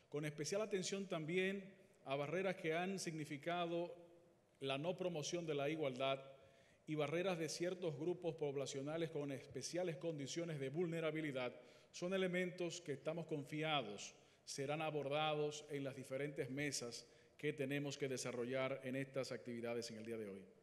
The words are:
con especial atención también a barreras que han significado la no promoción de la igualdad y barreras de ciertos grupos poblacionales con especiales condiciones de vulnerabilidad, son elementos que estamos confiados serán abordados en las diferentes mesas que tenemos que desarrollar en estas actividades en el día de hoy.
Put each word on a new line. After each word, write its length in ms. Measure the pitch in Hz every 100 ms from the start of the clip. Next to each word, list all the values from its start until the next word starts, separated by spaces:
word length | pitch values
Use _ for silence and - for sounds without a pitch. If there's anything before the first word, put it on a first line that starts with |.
| -
con 160 | 143
especial 380 | 151 151 147 202
atención 460 | 214 202 175 196 190
también 680 | 170 151 180 190 196 190 - - -
a 100 | 135
barreras 400 | 143 143 175 190
que 180 | 180 160
han 260 | 160 180 190
significado 920 | 180 160 151 143 170 175 175 170 170 - - - - - _ -
la 160 | 135 135
no 180 | 165
promoción 500 | 180 180 165 139 175
de 100 | 160
la 140 | 143 143
igualdad 540 | 160 143 127 135 135 - - - - - -
y 100 | -
barreras 420 | 151 143 165 190 170
de 120 | 156
ciertos 480 | - 175 185 180 139
grupos 380 | 165 175 170
poblacionales 760 | - 147 139 131 135 143 165 165
con 240 | 151 143
especiales 640 | 127 - 131 - 165 185 156
condiciones 600 | 170 151 131 170 165 147
de 100 | 135
vulnerabilidad, 920 | 151 175 165 160 156 156 131 123 - - - -
son 220 | - 180
elementos 640 | 190 185 175 180 170 170 -
que 140 | -
estamos 320 | 131 156 165
confiados 880 | 165 151 135 151 156 147 107 101 - - - -
serán 360 | - - 135 156
abordados 840 | 156 147 135 151 156 151 151 147 -
en 140 | 143
las 140 | 135 127
diferentes 520 | 120 135 147 151 131
mesas 560 | 135 147 131 120 - - - - -
que 140 | 147
tenemos 460 | 139 135 143 143 135
que 100 | 135
desarrollar 720 | 127 127 120 120 131 131 135
en 100 | 127
estas 380 | 135 139 135 123
actividades 580 | 123 127 117 117 120 113
en 60 | 110
el 80 |
día 120 | 110 113
de 120 | 101
hoy. 120 | 98 95 -